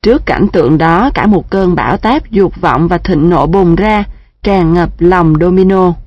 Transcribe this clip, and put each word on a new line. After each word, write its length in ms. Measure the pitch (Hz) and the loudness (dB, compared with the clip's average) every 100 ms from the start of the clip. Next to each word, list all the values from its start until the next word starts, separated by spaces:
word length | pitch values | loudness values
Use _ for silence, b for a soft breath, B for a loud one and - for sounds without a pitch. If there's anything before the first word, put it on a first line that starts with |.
Trước 240 | 214 277 - | 0 0 -2
cảnh 220 | 131 208 | -2 0
tượng 240 | 190 131 156 | 0 0 2
đó, 340 | 160 170 254 | 2 0 0
cả 120 | - 165 | -2 0
một 240 | 196 - | 0 0
cơn 260 | 196 190 180 | -2 0 -2
bão 220 | 110 185 | -2 -2
táp 340 | 220 285 - | -2 -2 -2
dục 300 | 220 185 - | -2 -2 -2
vọng 260 | 165 127 165 | -2 0 0
và 100 | 170 | -2
thịnh 320 | - 165 165 | -2 0 2
nộ 180 | 170 147 | 2 0
bùng 280 | 190 180 165 | 2 2 2
ra, 280 | 214 208 202 b b b | 0 -2 -4 b b b
tràn 300 | - 196 165 | -2 0 2
ngập 160 | 175 165 - | 0 -2 0
lòng 340 | 170 185 165 151 | 0 2 2 2
Domino. 520 | 175 185 190 190 185 170 | 2 2 2 2 0 -2